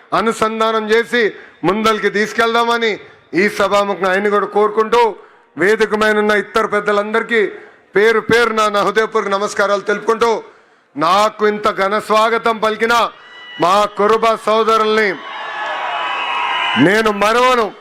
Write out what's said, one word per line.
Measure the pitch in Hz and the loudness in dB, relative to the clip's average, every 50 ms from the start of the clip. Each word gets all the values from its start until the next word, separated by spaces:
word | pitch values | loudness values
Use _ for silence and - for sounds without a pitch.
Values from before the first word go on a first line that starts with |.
| - - - | -12 -4 -2
అనుసంధానం | 175 202 226 220 - 220 220 226 220 220 226 220 220 214 214 | 0 0 0 0 0 -2 -2 0 0 0 0 0 -2 0 2
చేసి | 220 226 233 - - 240 226 185 - - - - - - - | 0 0 0 0 0 0 0 0 -2 -6 -20 -20 -14 -4 -2
ముందరికి | 165 190 220 220 220 220 208 196 202 | 0 0 2 2 0 0 0 0 -2
తీసుకెళ్దామని | 185 202 220 208 - 226 233 233 226 233 240 233 233 233 233 220 196 - - - - - _ - - | 0 0 -2 -2 0 0 0 0 2 0 0 0 0 0 0 -2 -4 -4 -10 -18 -20 -20 _ -6 -2
ఈ | 160 202 208 | 0 0 0
సభాముఖంగా | - - 202 196 202 202 202 202 196 170 185 190 | 0 0 -2 2 2 2 0 0 -2 -2 0 0
ఆయన్ని | 185 196 208 208 | 0 0 0 0
కూడా | 202 208 196 | 0 0 -2
కోరుకుంటూ, | 202 202 202 208 214 214 220 220 220 226 240 240 220 180 - - - - _ _ _ - 139 | 0 0 0 0 0 2 0 -2 2 2 2 2 2 0 -6 -16 -20 -20 _ _ _ -6 -2
వేదిక | 165 196 220 202 220 202 202 | 2 2 2 2 0 0 0
మీద | 214 214 214 214 208 | 0 2 2 2 2
ఉన్న | 208 208 | 2 2
ఇతర | 214 202 196 202 - 226 214 | 2 0 0 -2 -2 -2 0
పెద్దలందరికీ | 202 202 208 196 208 208 202 208 214 214 226 233 - 233 226 196 170 - - - - - _ _ _ - | 0 -2 -2 0 0 0 0 -2 0 -2 -2 -2 0 0 0 0 0 -4 -10 -20 -20 -20 _ _ _ 0
పేరు | 190 208 226 226 220 | 2 4 4 2 2
పేరు | 214 - 220 233 240 226 220 | 0 2 2 2 2 2 2
నా | 220 214 214 202 202 | 0 0 0 0 0
హృదయపూర్వక | 190 190 202 214 220 214 - 220 202 196 | 0 0 0 0 -2 0 -2 -4 -2 -2
నమస్కారాలు | 196 196 208 202 - - 202 196 202 196 | -2 -2 -2 -4 -2 -2 0 0 0 -2
తెలుపుకుంటూ, | 190 - 208 202 - 220 226 214 233 233 220 175 - - - _ _ _ _ _ _ _ - 139 | -2 -2 -4 -4 -2 -2 0 0 2 0 0 -2 -4 -12 -20 _ _ _ _ _ _ _ -6 -4
నాకు | 151 165 185 202 214 214 214 208 208 214 | 0 0 2 2 2 0 0 0 0 0
ఇంత | 208 208 208 220 196 | 0 0 -2 -2 0
ఘన | 165 190 196 208 214 | 0 -2 0 0 -2
స్వాగతం | 208 - 208 214 220 226 226 226 233 233 226 220 | -2 0 2 2 2 2 0 0 0 -2 -2 0
పలికిన | 214 220 214 208 226 226 240 233 208 170 - - - - - - - - - - | -2 -2 -2 0 0 2 2 2 0 0 -4 -10 -20 -20 -20 -20 -20 -14 -4 0
మా | 156 170 190 208 208 | 2 4 4 4 2
కురుబ | 202 - - 202 214 220 226 220 226 220 | 0 0 0 2 2 2 2 2 2 0
సోదరుల్ని | 202 - 208 214 220 220 214 226 220 214 214 214 220 214 196 170 135 - - - - - - - - - - - - - - - - - - - - - - - - - - - - - - - - 135 | 0 0 0 0 2 2 2 2 2 2 2 2 2 0 0 -2 -4 -8 -14 -14 -12 -12 -12 -10 -8 -8 -8 -6 -6 -6 -6 -6 -6 -6 -6 -6 -6 -6 -6 -6 -6 -4 -4 -4 -4 -4 -2 0 2 4
నేను | 175 202 220 220 214 | 4 4 2 2 0
మరవను. | 208 202 202 208 226 240 247 254 254 240 220 190 - - | 0 0 0 0 2 2 2 2 2 2 0 -2 -6 -12